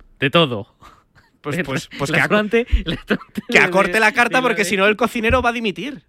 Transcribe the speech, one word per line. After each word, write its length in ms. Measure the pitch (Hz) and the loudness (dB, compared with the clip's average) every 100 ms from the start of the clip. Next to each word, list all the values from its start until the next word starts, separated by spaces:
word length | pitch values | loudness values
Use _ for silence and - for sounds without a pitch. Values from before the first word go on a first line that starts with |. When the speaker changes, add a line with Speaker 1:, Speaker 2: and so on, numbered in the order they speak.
| - _ | -20 _
Speaker 1:
De 100 | - | 0
todo. 440 | 170 151 113 - _ - - _ _ _ _ | 2 2 -2 -10 _ -20 -20 _ _ _ _
Speaker 2:
Pues, 160 | 147 170 | -8 -6
Speaker 1:
El 60 | 139 | -4
Speaker 2:
pues, 240 | 135 - | -6 -8
Speaker 1:
re-, 80 | - | -8
Speaker 2:
pues 100 | 139 | -4
Speaker 1:
el 60 | 160 | 0
Speaker 2:
que 60 | |
acor-, 200 | 143 208 | 2 0
Speaker 1:
restaurante, 240 | 214 226 247 233 175 | 0 0 0 -2 -2
el 100 | 170 | -6
restaurante 460 | - 208 - - - | -4 -6 -6 -12 0
Speaker 2:
que 100 | 190 | 2
Speaker 1:
de, 60 | |
Speaker 2:
acorte 360 | 147 180 190 214 | 4 2 2 2
la 120 | 220 | 2
carta 260 | 233 240 254 | 2 2 2
Speaker 1:
de, 40 | |
Speaker 2:
porque 200 | 254 220 | 0 0
Speaker 1:
de 60 | 196 | 0
Speaker 2:
si 80 | 196 | 2
no 80 | 196 | 2
el 100 | 214 | 2
cocinero 460 | 226 240 220 254 | 0 -2 0 2
va 80 | 240 | 0
a 20 | |
dimitir, 520 | 233 220 175 254 240 | -2 -4 -6 -8 -12